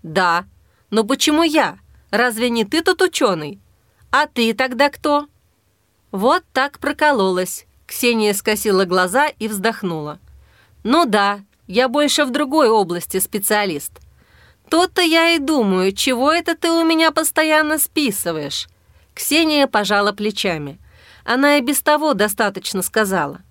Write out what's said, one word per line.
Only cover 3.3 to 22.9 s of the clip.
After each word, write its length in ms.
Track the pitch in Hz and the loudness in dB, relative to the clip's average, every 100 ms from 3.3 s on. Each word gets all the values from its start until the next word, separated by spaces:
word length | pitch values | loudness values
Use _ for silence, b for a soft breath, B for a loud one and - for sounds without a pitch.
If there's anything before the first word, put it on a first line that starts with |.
| 170 151 104 _ _ _ _ _ | 0 -6 -12 _ _ _ _ _
А 160 | 262 302 | 0 0
ты 260 | - 226 | 0 0
тогда 340 | 226 262 247 285 | 0 -4 2 0
кто?» 400 | - 302 294 294 _ _ _ _ _ _ _ _ | 0 0 0 -2 _ _ _ _ _ _ _ _
Вот 320 | 190 226 349 _ | -2 2 0 _
так 280 | - 277 - | -4 -4 -4
прокололась. 880 | 294 294 302 269 190 180 185 - _ _ - | -6 0 2 2 2 0 -4 -10 _ _ -16
Ксения 480 | - 240 226 214 | -2 0 2 0
скосила 500 | 202 - 214 220 190 | 0 -2 -2 0 0
глаза 440 | 190 185 185 233 294 | 2 0 2 0 0
и 180 | - 214 | -2 -8
вздохнула. 720 | 208 220 226 185 160 147 151 - b b b b b | -2 -4 -2 -6 -6 -8 -12 -20 b b b b b
«Ну 220 | 202 302 | 0 0
да, 360 | 311 208 202 202 - _ - | 2 2 0 -2 -10 _ -4
я 200 | 190 262 | 0 0
больше 360 | 277 294 - | 2 0 0
в 60 | 294 | 0
другой 380 | 269 294 311 247 | -2 0 2 4
области 520 | 220 180 175 - 185 | 4 0 -4 -4 -6
специалист». 720 | - 208 196 214 202 147 - - b b b b b b _ | -4 -4 -2 0 0 -4 -10 -18 b b b b b b _
«То-то 340 | 320 359 - | 0 2 0
я 280 | 349 320 330 | 2 4 4
и 80 | 339 | 2
думаю, 540 | 277 302 208 185 190 | 0 0 2 2 0
чего 400 | 196 - 240 269 | 0 -2 0 2
это 240 | 330 339 330 | 0 -2 -2
ты 140 | 339 | 0
у 140 | 330 | 2
меня 260 | 330 320 320 | 2 2 2
постоянно 680 | 311 302 - 311 311 302 302 | 0 -2 0 2 2 2 -2
списываешь?» 880 | - - 277 196 170 160 147 - - _ _ _ _ | -2 -2 -2 -2 -6 -6 -8 -10 -12 _ _ _ _
Ксения 520 | - - 302 320 302 277 | -10 -2 0 2 2 2
пожала 460 | 214 196 202 202 | 0 0 0 0
плечами. 680 | 202 214 208 202 160 143 156 b b b b | -2 -6 -2 -4 -4 -8 -14 b b b b
Она 340 | - 247 285 294 | -4 0 2 2
и 20 | |
без 220 | 247 285 | 0 -2
того 320 | - 302 311 | 0 2 0
достаточно 680 | 208 208 208 214 196 - 190 | 0 -2 0 -4 -4 -6 -6
сказала. 600 | - | -2